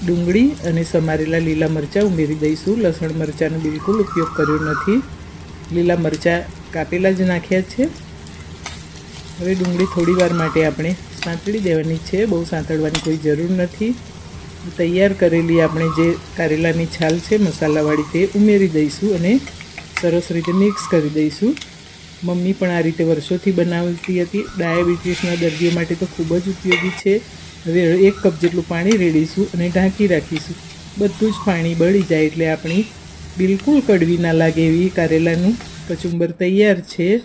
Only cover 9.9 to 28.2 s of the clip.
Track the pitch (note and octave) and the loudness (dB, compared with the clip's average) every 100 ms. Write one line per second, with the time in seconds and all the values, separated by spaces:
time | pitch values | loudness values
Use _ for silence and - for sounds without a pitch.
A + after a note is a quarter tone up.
9.9 | F3 E3+ F3+ F3 E3+ D#3+ D#3+ D#3 D3 D#3 | 0 2 4 4 2 0 2 2 0 -2
10.9 | F3+ - - F3 E3 G3+ G#3+ F#3+ D#3+ D#3 | -4 -8 -10 -8 -6 -4 -2 0 0 0
11.9 | D#3+ E3 F#3 A3 E3+ E3 D#3+ D3+ D#3 D#3 | -4 -4 -2 0 0 -2 -4 -2 -2 0
12.9 | D#3 D#3+ D#3 D3+ D3 F3 F#3 F3 - A3 | -2 -2 -2 0 0 0 -2 -2 -2 -4
13.9 | A#3+ - - - - - - F3 - E3+ | -4 -8 -18 -16 -16 -16 -14 -10 -2 0
14.9 | F3 G3+ G3 F3 E3 E3 E3 D#3+ D#3+ E3 | 4 2 4 2 4 4 4 4 2 -2
15.9 | D#3+ E3+ F3 - - D#3+ D#3 E3 E3 D#3+ | 2 2 0 -6 -4 0 2 0 0 -2
16.9 | - D#3+ E3+ - G#3+ F#3+ D3 D#3 D3+ D3+ | -2 0 0 0 2 2 0 0 2 2
17.9 | D3+ D3 E3 F#3+ G#3 G#3+ G3+ F#3+ D#3 D3+ | 0 0 0 0 4 6 6 4 2 0
18.9 | - G#3 F#3 F3 C4 - - - - - | 0 -2 0 2 2 0 -14 -16 -16 -10
19.9 | - F3 E3+ F3 E3+ D#3+ F3+ G3+ G3 - | -4 0 0 0 -4 0 2 2 2 0
20.9 | E3+ D3+ D3+ D3+ - A3 D#4 - - - | 0 2 0 -2 0 0 -2 -6 -18 -20
21.9 | - - - F3 F3+ F3+ F#3+ F#3 F3 E3 | -20 -20 -8 -4 -2 0 0 0 2 0
22.9 | E3 E3 D3+ D3 F3+ G3+ F3 E3+ E3+ F3 | 2 2 0 0 -2 0 2 2 0 -2
23.9 | E3+ - F3+ F3 G3+ - F#3+ E3+ E3+ F3 | -4 -2 -2 0 -2 -4 -4 0 2 2
24.9 | E3+ F3+ F3 F3 F3 E3+ D#3 E3+ E3+ E3 | 0 -2 -2 -2 0 0 2 0 2 0
25.9 | E3+ F#3+ - D#3+ F3 F#3 F#3 F#3+ F3+ F#3 | -2 -4 -4 -2 0 -2 -4 -2 0 -2
26.9 | - G3 G#3 - - - - E3+ E3+ E3+ | -2 0 0 -2 -18 -18 -12 -2 2 4
27.9 | F3+ G3 G3+ | 6 4 4